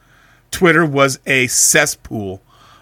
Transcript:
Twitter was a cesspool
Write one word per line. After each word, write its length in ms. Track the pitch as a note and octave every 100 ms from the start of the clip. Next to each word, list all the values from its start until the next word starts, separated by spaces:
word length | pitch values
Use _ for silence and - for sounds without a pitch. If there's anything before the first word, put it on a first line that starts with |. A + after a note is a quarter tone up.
| _ _ _ _ -
Twitter 340 | - F3+ D#3
was 340 | D#3+ C#3 C#3 B2+ -
a 200 | C3 B2+
cesspool 920 | - - D#3+ D3 - - A#2+ G2 F#2+ _ _ - -